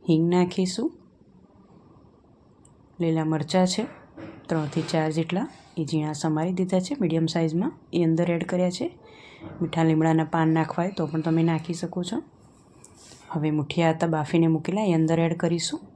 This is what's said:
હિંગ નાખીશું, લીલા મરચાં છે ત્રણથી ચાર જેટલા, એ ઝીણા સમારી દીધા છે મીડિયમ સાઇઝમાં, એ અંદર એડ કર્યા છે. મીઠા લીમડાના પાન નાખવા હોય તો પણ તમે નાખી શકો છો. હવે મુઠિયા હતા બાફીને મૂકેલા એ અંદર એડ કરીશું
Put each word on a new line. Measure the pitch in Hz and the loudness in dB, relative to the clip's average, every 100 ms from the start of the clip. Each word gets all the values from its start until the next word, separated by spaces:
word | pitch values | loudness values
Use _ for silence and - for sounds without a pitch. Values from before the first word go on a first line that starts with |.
| - | 2
હિંગ | 160 165 | 2 4
નાખીશું, | 180 180 180 185 - 277 - - _ - - _ _ - - - - - _ _ _ _ _ _ _ _ _ | 4 2 0 -2 -2 -6 -6 -20 _ -20 -20 _ _ -20 -20 -20 -20 -20 _ _ _ _ _ _ _ _ _
લીલા | 170 160 156 | -2 0 0
મરચાં | 156 151 185 185 | -2 0 2 2
છે | 185 220 - - - - - - | 0 -6 -10 -20 -18 -18 -18 -4
ત્રણથી | 165 147 160 156 | -4 -2 -4 -2
ચાર | 165 156 | 0 0
જેટલા, | 156 165 180 277 - - - | -2 -2 -2 -4 -10 -16 -8
એ | 147 | -2
ઝીણા | 156 151 | -2 -2
સમારી | 147 160 156 165 185 | -2 -2 0 0 -2
દીધા | 185 185 | 0 0
છે | 185 285 | -2 -2
મીડિયમ | 180 160 160 | 0 2 0
સાઇઝમાં, | 170 165 160 240 - - | 0 0 0 -2 -6 -6
એ | 170 | 0
અંદર | 165 160 175 | 2 2 2
એડ | 170 180 | 0 -2
કર્યા | 180 180 180 | 0 0 -2
છે. | 349 - - - - - - - | -6 -8 -20 -20 -20 -18 -18 -6
મીઠા | 165 165 | -4 2
લીમડાના | 165 156 160 160 160 | 4 4 4 2 2
પાન | 165 160 | 2 2
નાખવા | 160 160 - 180 | 2 0 -2 -4
હોય | 196 | -2
તો | 156 | -4
પણ | 160 | -2
તમે | 160 160 | 0 2
નાખી | 165 160 165 | 2 0 -4
શકો | 170 170 180 | -8 -6 -6
છો. | 175 226 - _ - - - - - - - - - | -6 -6 -10 _ -20 -20 -20 -20 -20 -20 -20 -20 -8
હવે | 160 151 | -2 0
મુઠિયા | 151 147 - 165 | 0 -2 2 2
હતા | 160 170 | 2 0
બાફીને | 156 147 170 165 | 0 0 2 4
મૂકેલા | 160 160 190 214 | 2 0 -2 2
એ | |
અંદર | 165 160 165 | 2 4 2
એડ | 165 165 | 2 0
કરીશું | 170 170 - 302 - | 0 0 -4 -8 -12